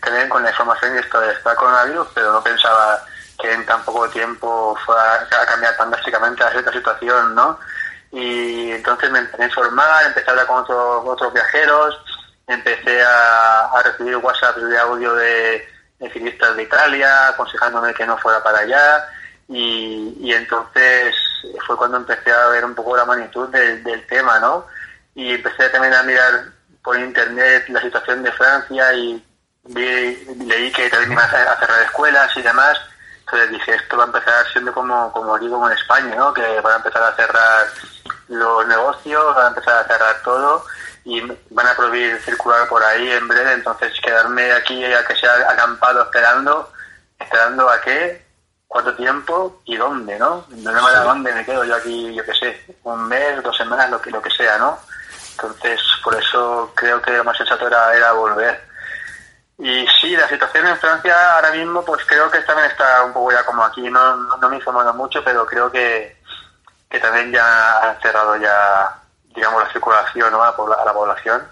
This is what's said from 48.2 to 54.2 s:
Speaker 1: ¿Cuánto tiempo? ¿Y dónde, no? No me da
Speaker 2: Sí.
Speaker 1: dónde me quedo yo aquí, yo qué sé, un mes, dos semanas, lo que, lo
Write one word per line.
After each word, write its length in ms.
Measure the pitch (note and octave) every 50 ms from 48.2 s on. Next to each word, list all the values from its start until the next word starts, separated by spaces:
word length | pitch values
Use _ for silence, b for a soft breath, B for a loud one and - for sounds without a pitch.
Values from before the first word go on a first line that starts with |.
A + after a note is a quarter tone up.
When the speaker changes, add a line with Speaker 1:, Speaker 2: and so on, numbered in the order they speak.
| _ _ _ _ _ _ _ _ _ _
Speaker 1:
¿Cuánto 260 | - B2 A#2+ C3+ A#2
tiempo? 680 | - B2 B2+ C3+ C#3+ C3+ - E3 F3+ F#3+ F3+ F3+ - _
¿Y 120 | - A#2 A2+
dónde, 400 | A#2 C#3 - C3+ A#2 G2+ G2+ G#2
no? 260 | A#2 C#3+ E3+ F3 - _
No 220 | C3 A2+ G#2+ A2 A2+
me 80 | A#2 A#2+ B2+ B2+
da 80 | B2+ B2
Speaker 2:
Sí. 60 | A#2+
Speaker 1:
dónde 240 | B2+ C#3 C3+ B2+ A#2+
me 120 | A#2 A2+
quedo 200 | A#2 C3 C3 B2
yo 100 | A#2+ A#2
aquí, 400 | A#2 A#2 A#2 A#2 A#2 A#2 A2+ A2+
yo 80 | A2+ A2
qué 120 | - G#2+
sé, 420 | - B2+ B2 A2+ - - _ - _ _
un 260 | A#2+ A#2 A2+ A2+ A2+
mes, 340 | B2 C3 C#3+ D3 C#3+ C#3 B2
dos 140 | B2 A#2
semanas, 340 | - A#2 A#2 A#2+ B2 B2+ B2
lo 100 | A#2 A#2
que, 100 | - B2
lo 100 | A#2 G#2+